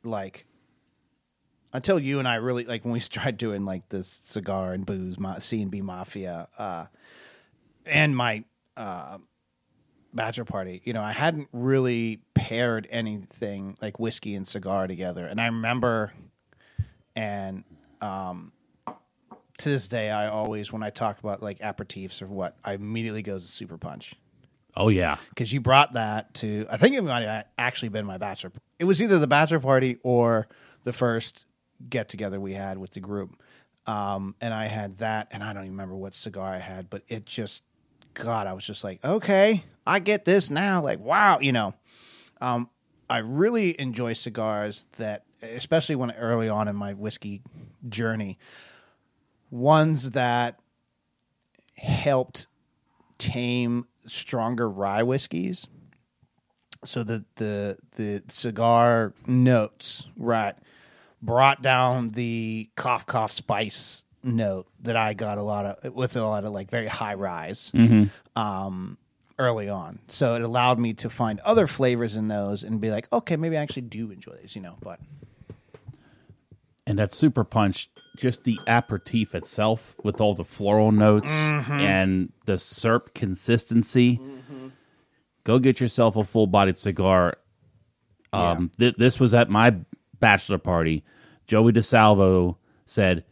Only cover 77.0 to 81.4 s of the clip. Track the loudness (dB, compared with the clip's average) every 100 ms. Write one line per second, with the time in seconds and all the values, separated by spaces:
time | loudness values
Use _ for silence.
77 | 0 4 2 4 0 2 2 0 -10 _
78 | _ -4 -2 0 -2 -2 2 2 2 -8
79 | -2 -2 -2 -4 -6 0 0 0 -6 -6
80 | -4 2 2 2 -6 -4 4 6 6 8
81 | 8 6 4 0